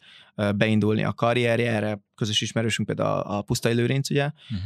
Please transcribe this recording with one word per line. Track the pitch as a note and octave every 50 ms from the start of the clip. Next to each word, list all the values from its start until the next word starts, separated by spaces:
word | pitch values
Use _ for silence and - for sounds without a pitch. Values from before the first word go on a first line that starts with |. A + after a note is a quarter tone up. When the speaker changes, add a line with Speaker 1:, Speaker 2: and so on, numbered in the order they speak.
| - - - - - - _
Speaker 1:
ö, | - G#2+ G2+
beindulni | G2+ G2+ A2 A2 A2 G#2+ G#2 G#2+ G#2+ A2 G#2
a | G#2 G#2
karrierje. | - - A#2+ A#2+ B2 A#2+ A#2 A#2 A2+ A#2+ A#2+
Erre | A2+ G#2+ G#2 G#2+ G#2+ G2+ - _ _
közös | - - G2+ G#2 -
ismerősünk | A#2+ A2+ - A#2 A2+ A2+ G#2 - A2 -
például | G#2+ G2+ G#2 G#2
a, | G#2 F#2+ - - G2 G2+
a |
Pusztai | G#2 - A#2+ - - A#2 A#2
Lőrinc, | A#2+ A#2 A#2+ C3 C#3 C3+ -
ugye? | D3+ C#3+ C#3+ C#3+ D3 - - -
Speaker 2:
Mhm. | A2+ F#2+ F#2